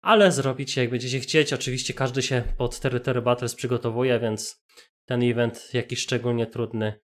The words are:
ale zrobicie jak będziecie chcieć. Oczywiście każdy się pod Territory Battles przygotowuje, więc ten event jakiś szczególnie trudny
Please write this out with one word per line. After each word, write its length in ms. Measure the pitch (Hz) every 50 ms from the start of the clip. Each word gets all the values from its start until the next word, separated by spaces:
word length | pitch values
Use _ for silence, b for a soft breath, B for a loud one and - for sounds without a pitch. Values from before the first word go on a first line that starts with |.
| -
ale 280 | - 220 220 202 185
zrobicie 500 | 156 135 131 135 127 131 139 131 - 135
jak 80 | 123 113
będziecie 300 | 127 120 120 127 127 135
chcieć. 340 | 117 - - 156 151 147 147
Oczywiście 400 | 123 - 127 127 131 - - -
każdy 280 | - 135 127 123 135
się 220 | 127 - 135 123 117 - -
pod 220 | - 123 117 - -
Territory 420 | - 135 120 120 - - 127 123
Battles 340 | 110 123 123 120 127 117 -
przygotowuje, 640 | - - 123 127 113 - 117 110 120 127 131 123 113
więc 440 | 120 113 110 107 - - - _ _ B B B B B B _ _ _
ten 140 | 127 123 123
event 500 | 123 117 117 120 117 117 - - - -
jakiś 260 | 123 120 - 123 120
szczególnie 480 | - - 131 120 113 123 120 117 117
trudny 520 | 113 - - 117 107 113 110 110 107 107 -